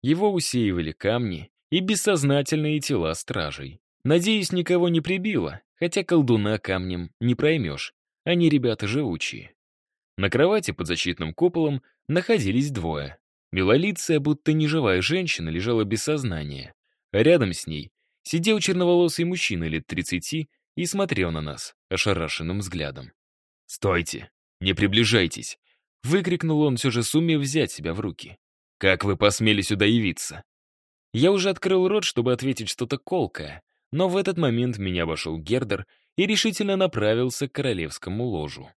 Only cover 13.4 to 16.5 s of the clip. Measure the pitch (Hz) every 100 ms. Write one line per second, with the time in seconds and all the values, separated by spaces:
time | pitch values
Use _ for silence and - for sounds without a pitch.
13.4 | _ 92 92 127 196 180 - 156 143 147
14.4 | - 156 151 160 120 92 92 175 175 -
15.4 | 80 82 107 113 104 110 - 151 123 82
16.4 | 73